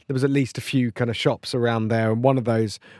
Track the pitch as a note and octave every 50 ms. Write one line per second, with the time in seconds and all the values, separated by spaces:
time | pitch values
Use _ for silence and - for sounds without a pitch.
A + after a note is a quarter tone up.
0 | _ - C3+ B2+ C3 C#3 C#3 C#3+ C3+ A#2 - - - - - C3+ B2 A#2+ - -
1 | B2 A#2 A2 - - D3 A#2+ - - - - B2 A#2 A#2 A#2 A2+ A2 G#2+ A#2 A2+
2 | A2+ A2 A2+ A2+ B2 C3+ C3+ C3 A2+ A#2 A2+ A2+ A2+ G#2+ - - - - - -